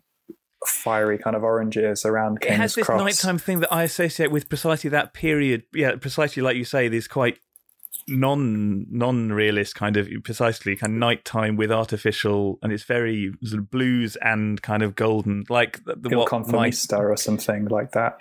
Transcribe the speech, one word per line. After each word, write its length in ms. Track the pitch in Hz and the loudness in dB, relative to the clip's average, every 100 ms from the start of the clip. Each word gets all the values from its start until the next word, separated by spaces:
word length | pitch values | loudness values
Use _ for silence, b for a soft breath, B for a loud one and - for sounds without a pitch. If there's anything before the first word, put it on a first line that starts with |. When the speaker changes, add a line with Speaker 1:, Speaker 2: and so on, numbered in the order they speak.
| _ _ - - _ _ - | _ _ -20 -20 _ _ -6
Speaker 1:
fiery 520 | - 117 110 107 104 | -4 0 2 2 0
kind 180 | 110 110 | -2 0
of 80 | |
oranges 640 | 110 113 110 107 107 101 110 | 2 2 0 0 0 0 0
around 320 | 110 110 107 | 0 0 0
Speaker 2:
It 80 | - | 0
has 80 | 104 | 0
Speaker 1:
King's 180 | 226 - | 0 0
Speaker 2:
this 100 | 208 | 2
Speaker 1:
Cross. 120 | 117 | 2
Speaker 2:
nighttime 340 | 196 - 185 175 | 2 2 0 0
thing 240 | - 175 | 0 0
that 100 | 165 | 2
I 120 | 165 | 2
associate 480 | 165 - 170 - 151 | 0 0 -2 0 0
with 180 | 151 - | 0 -2
precisely 400 | 143 160 156 147 | -2 0 0 0
that 240 | 147 - | 0 0
period. 520 | - 160 151 139 117 - | -2 0 2 2 2 -2
Yeah, 220 | 156 135 127 | 0 0 0
precisely 460 | 135 160 147 135 | -4 0 0 0
like 140 | 131 123 | 0 0
you 80 | |
say, 240 | 120 139 120 | 0 2 2
these 180 | 113 - | 0 -2
quite 320 | 135 120 - _ _ _ _ - - - | 0 0 0 _ _ _ _ -16 -14 -4
non, 800 | 131 131 143 123 107 104 98 - | 0 2 2 2 2 0 -2 -4
non-realist 840 | 120 123 123 113 104 107 104 101 | -2 0 2 0 2 2 2 -2
kind 240 | - 104 104 | -2 0 0
of, 100 | 95 110 | 0 -6
precisely 500 | - 110 117 110 101 | -8 0 0 0 -4
kind 200 | 98 107 | -2 -2
of 40 | 113 | 0
nighttime 580 | 117 113 - 113 107 107 | 0 0 -2 -2 0 0
with 140 | 107 | 2
artificial, 880 | 113 110 104 110 - 104 104 98 - | 0 0 -2 -2 0 0 0 0 -2
and 100 | 110 | -4
it's 120 | 104 | -4
very 460 | - 120 117 107 98 - | -2 -2 0 -2 -4 -6
sort 160 | 110 107 | -6 -4
of 100 | 101 | -4
blues 460 | 127 127 123 113 - | 0 2 2 0 -2
and 400 | 113 110 107 101 | -2 0 -2 -4
kind 200 | - 107 | -2 0
of 120 | 107 | 0
golden, 500 | 98 110 110 104 101 98 | 0 0 2 0 -4 -2
like 340 | 120 113 - | 0 0 -4
the, 120 | - - | -10 -8
the 120 | 120 | -2
Speaker 1:
Il 100 | 120 | 0
Speaker 2:
what 120 | 113 | 2
my 60 | 120 | 0
Speaker 1:
Conformista 600 | 113 117 117 120 - 104 | 0 2 2 0 -2 0
or 160 | 104 104 | 2 0
something 480 | - 107 - 104 104 | 0 -2 0 -2 0
like 260 | 107 135 | -2 -2
that, 240 | 120 117 - | -2 -2 -2